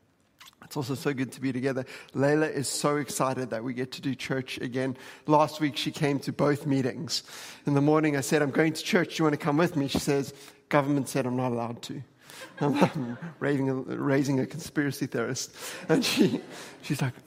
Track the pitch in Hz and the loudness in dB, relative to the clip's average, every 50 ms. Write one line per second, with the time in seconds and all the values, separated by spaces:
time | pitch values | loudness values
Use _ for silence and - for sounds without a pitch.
0 | _ _ _ _ _ _ _ - - - - - - - - 147 135 113 135 123 | _ _ _ _ _ _ _ -20 -20 -20 -20 -20 -18 -10 -6 -6 -4 -4 -4 -2
1 | - 147 143 123 135 117 - - 127 135 120 127 123 139 131 123 - - - - | -2 -2 0 0 -2 -6 -6 -6 -4 -4 -2 -2 -2 -2 -2 -2 -4 -8 -10 -18
2 | - - - 127 135 143 147 156 156 151 - 143 127 - - - - 147 147 147 | -16 -8 -2 2 4 4 4 4 2 2 0 -2 -4 -4 -4 0 0 2 2 0
3 | 139 - - - 143 131 131 127 131 110 113 113 113 135 123 123 127 123 - - | -2 -2 -2 -2 0 0 0 -2 -4 -6 -6 -6 -6 -6 -6 -6 -6 -6 -8 -6
4 | - 139 127 - - - 135 135 131 - - - - 131 117 131 131 131 131 - | -4 -4 -4 -4 -4 -4 -4 -4 -4 -6 -8 -8 -8 -6 -4 -2 -2 -2 -4 -6
5 | - - - - - - 151 147 151 147 - - 151 143 - - - - - - | -10 -20 -20 -8 0 4 6 6 6 4 2 -2 -2 -2 -2 -2 -4 -4 -2 0
6 | 147 143 143 131 - - 113 - 143 143 147 135 - 151 135 135 127 123 101 120 | 2 2 2 0 -2 -4 -2 2 2 2 2 2 0 0 0 2 0 0 -2 -4
7 | - 120 - - - - - - - - - - - 151 143 139 143 151 151 156 | -6 -4 -4 -6 -6 -8 -16 -16 -16 -16 -14 -8 -2 0 2 4 6 6 6 6
8 | 156 156 143 139 135 - 165 151 147 139 117 156 160 160 151 - - - - 185 | 6 4 2 2 0 2 2 2 2 2 4 4 4 4 2 -2 -2 0 2 2
9 | 160 - - - 160 151 147 147 - 151 143 151 180 170 - 147 139 131 - - | 2 2 0 0 2 2 2 2 0 0 2 4 2 2 2 0 -2 0 0 -2
10 | - 156 143 139 135 - - - - - - _ _ - - 147 139 143 143 143 | 0 2 2 2 0 -2 -6 -14 -18 -20 -20 _ _ 2 4 4 4 4 2 0
11 | 127 - - 139 123 123 123 127 127 127 120 117 117 117 120 117 - - - - | 0 0 -2 -2 0 0 0 0 0 0 -2 -2 -4 -4 -6 -10 -10 -12 -12 -12
12 | 120 - _ _ _ - - - - - - - 147 147 - - 190 - - 160 | -12 -14 _ _ _ -20 -18 -18 -18 -14 -6 -2 0 2 4 4 4 4 2 0
13 | 127 117 120 123 170 170 151 - 139 139 147 131 135 135 131 131 131 - 127 120 | -6 -6 -6 -8 -10 -12 -10 -4 -2 0 0 0 0 0 -2 -2 -4 -6 -4 -2
14 | 135 143 135 139 139 139 139 131 131 131 - 151 - - - 156 143 143 131 - | 0 2 2 2 2 2 2 0 0 -2 -4 -10 -12 -8 -2 -2 -2 -2 -2 -4
15 | 139 123 - 120 117 - 131 - - - - - - - - - - - 160 262 | -6 -4 -4 -4 -2 -2 -4 -6 -8 -10 -12 -14 -14 -12 -12 -6 0 2 2 4
16 | 240 - - 262 202 - 226 - - - - - - - - - - - 147 - | 4 2 4 4 4 4 4 0 -6 -8 -14 -16 -16 -16 -18 -12 -6 -6 -2 -2
17 | 147 127 - - - | -2 -2 -4 -6 -10